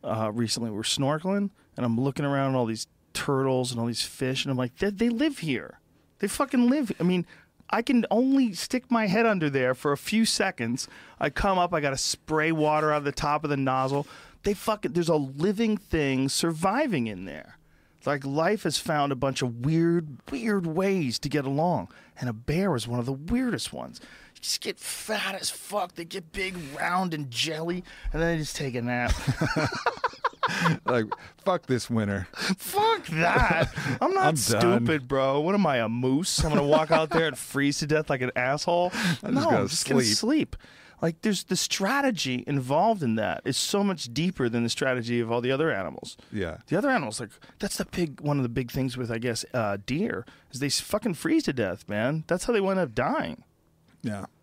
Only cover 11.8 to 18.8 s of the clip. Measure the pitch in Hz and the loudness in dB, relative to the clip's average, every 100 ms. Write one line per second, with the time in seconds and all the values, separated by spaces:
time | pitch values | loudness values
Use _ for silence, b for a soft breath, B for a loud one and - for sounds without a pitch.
11.8 | 143 135 - - - 156 156 160 151 151 | 0 0 -4 -4 -2 0 2 2 2 4
12.8 | 151 151 143 139 151 151 151 143 135 131 | 2 2 0 -2 0 0 0 0 2 2
13.8 | 131 139 143 B B B - 208 - 214 | 2 0 -4 B B B -4 -2 -2 -2
14.8 | 190 160 170 160 135 139 175 202 226 214 | -2 0 2 2 2 0 0 2 2 0
15.8 | - 165 143 131 135 - 170 160 185 220 | 0 0 2 2 2 2 0 0 0 2
16.8 | 302 170 113 95 92 73 - - b b | 0 0 -2 -4 -10 -12 -16 -20 b b
17.8 | b b - 143 139 139 165 208 175 143 | b b -4 -2 -2 0 2 2 0 -4